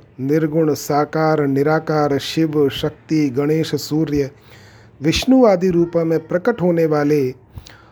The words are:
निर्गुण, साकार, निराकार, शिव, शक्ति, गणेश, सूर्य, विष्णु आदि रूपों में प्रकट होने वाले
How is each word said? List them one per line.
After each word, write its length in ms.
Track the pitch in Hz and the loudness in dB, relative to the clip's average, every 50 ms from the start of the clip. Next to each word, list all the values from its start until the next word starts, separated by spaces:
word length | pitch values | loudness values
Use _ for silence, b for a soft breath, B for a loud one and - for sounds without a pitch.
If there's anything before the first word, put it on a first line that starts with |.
| - - _ - | -12 -20 _ -8
निर्गुण, 520 | 127 139 151 160 156 156 147 165 160 151 143 | -2 0 0 0 0 0 0 0 0 0 0
साकार, 640 | - - - 151 143 147 147 - 160 160 156 156 151 | -2 -4 -2 0 0 0 0 -2 0 0 2 2 2
निराकार, 760 | 147 139 135 135 143 151 156 160 160 - 156 151 147 143 139 135 | 0 0 0 2 2 2 2 0 0 -2 -2 0 0 0 0 -2
शिव, 480 | - - - 165 160 160 147 151 143 135 | -4 -4 -2 -2 -2 0 2 2 0 0
शक्ति, 580 | - - - 151 - - - - 160 156 151 143 | 0 -2 -6 -6 -6 -8 -8 -4 -2 0 0 0
गणेश, 440 | 120 131 143 147 156 160 156 - - 139 | -2 -2 -2 0 0 -2 -2 -2 -4 -6
सूर्य, 520 | - - 147 156 160 143 147 143 139 131 - B B B B B B B B B B B B - | -6 -4 -2 -2 -2 -2 -2 -2 -2 -4 -6 B B B B B B B B B B B B -4
विष्णु 440 | 131 160 160 - - - 262 262 247 | -2 -2 0 0 2 2 4 6 6
आदि 240 | 214 196 180 180 190 | 4 4 2 0 0
रूपों 340 | 170 175 170 170 - 170 165 | 0 0 0 0 0 -2 0
में 140 | 165 160 156 | 0 -2 -2
प्रकट 420 | 160 - 165 180 180 247 233 - | -2 -4 -6 -2 -2 -2 -2 0
होने 240 | 175 180 170 170 165 156 | 0 0 2 2 2 2
वाले 460 | 156 147 147 147 151 147 135 127 127 - - B B B B B B B B B | 2 0 2 2 2 2 0 -2 -4 -8 -18 B B B B B B B B B